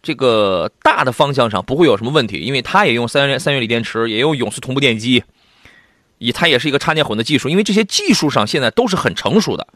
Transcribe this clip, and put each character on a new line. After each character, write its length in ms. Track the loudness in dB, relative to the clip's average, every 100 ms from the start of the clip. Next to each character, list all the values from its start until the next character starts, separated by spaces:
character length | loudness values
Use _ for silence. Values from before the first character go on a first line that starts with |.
这 100 | -10 0
个 540 | 2 4 2 0 -2 -2
大 220 | 0 0 0
的 60 |
方 200 | 0 0
向 160 | 2 0
上 140 | -2
不 100 | -2
会 120 | 2 4
有 100 | 4
什 100 | 0
么 60 |
问 160 | 0 -2
题， 120 | -4
因 120 | -4
为 100 | -4
它 240 | 0 0 2
也 80 |
用 140 | 0 0
三 220 | 0 0
元-， 100 | 0
三 140 | -2
元 100 | -2
锂 20 | -2
电 160 | -2
池， 280 | -2 -4 -2
也 100 | 0
用 160 | 0 0
永 140 | -4
磁 100 | -6
同 140 | -6
步 80 | 0
电 180 | 0 0
机， 240 | 2 2 0 _ _ _ -20 _ _ _ _ _
以， 160 | -6
它 160 | -2 0
也 100 | 0
是 80 | 0
一 40 |
个 60 | -2
插 160 | 0
电 120 | -2 -2
混 120 | -2
的 60 |
技 140 | -2 -2
术， 100 | 0
因 80 | 0
为 80 |
这 80 | 2
些 100 | 0 0
技 280 | -2 0
术 160 | 2 2
上 160 | 0 0
现 160 | 0
在 80 | 0
都 180 | 2 0
是 80 | 0
很 180 | -2 -2
成 240 | 0 2
熟 160 | 2 -4
的， 100 | -8